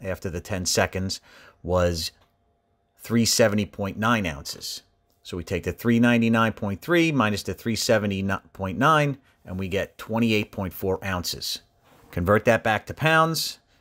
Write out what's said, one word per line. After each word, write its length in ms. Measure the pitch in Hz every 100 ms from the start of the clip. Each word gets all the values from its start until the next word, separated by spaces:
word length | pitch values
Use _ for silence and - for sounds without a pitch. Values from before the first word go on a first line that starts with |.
after 260 | 98 90 98
the 140 | 85
ten 240 | - 95 90
seconds 560 | - 92 92 95 - _ - - _
was 500 | 82 90 87 82 80 - _ _ _ _ _ _ _ _
three 240 | - 117
seventy 400 | 113 - 110 104 101
point 320 | - 98 95
nine 280 | 113 117 87
ounces. 560 | 69 - - - - _ _ _ _
So 120 | - 92
we 60 |
take 220 | - 87
the 80 | 90
three 260 | - 120 117
ninety-nine 540 | 120 117 117 113 113
point 280 | - 101 98
three 300 | - 175 165
minus 320 | 143 107 101
the 120 | -
three 200 | 92 117
seventy 480 | 107 - 110 104 98 98 95 -
point 260 | - 95 95
nine, 400 | 147 156 143 127 _ _
and 140 | - 92
we 80 | 95
get 320 | 95 - -
twenty-eight 540 | - 113 117 107 104
point 200 | - 92
four 320 | - 95 95
ounces. 560 | 98 90 85 - - - _ _ _ _ -
Convert 320 | - 90 107
that 180 | 120 110
back 240 | 113 107 -
to 80 |
pounds, 640 | - 156 160 160 156 - - _ _